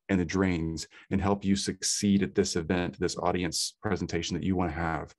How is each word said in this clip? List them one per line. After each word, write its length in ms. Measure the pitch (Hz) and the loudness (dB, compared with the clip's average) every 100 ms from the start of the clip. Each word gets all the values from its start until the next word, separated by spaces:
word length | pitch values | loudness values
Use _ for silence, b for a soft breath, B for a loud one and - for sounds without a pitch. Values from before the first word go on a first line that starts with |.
| - | 0
and 100 | 95 | 0
the 60 | 80 | 2
drains 640 | 95 95 85 80 80 - B B | 2 2 2 -2 -6 -10 B B
and 100 | 98 | 0
help 240 | 98 101 | 2 2
you 120 | 98 98 | 2 0
succeed 680 | - - - - 104 98 | 0 -4 -4 0 4 4
at 140 | 95 101 | 4 0
this 200 | 101 87 | 0 -2
event, 440 | 82 90 90 - | 0 0 0 -2
this 180 | 87 - | -4 0
audience 580 | 87 90 90 - - - | 0 0 -2 -2 -6 -6
presentation 540 | 107 87 85 85 - 87 | -4 -2 -2 -4 -2 -2
that 80 | |
you 120 | 90 90 | 0 0
wanna 160 | 87 | 0
have," 440 | 76 82 78 - | -2 -2 -4 -8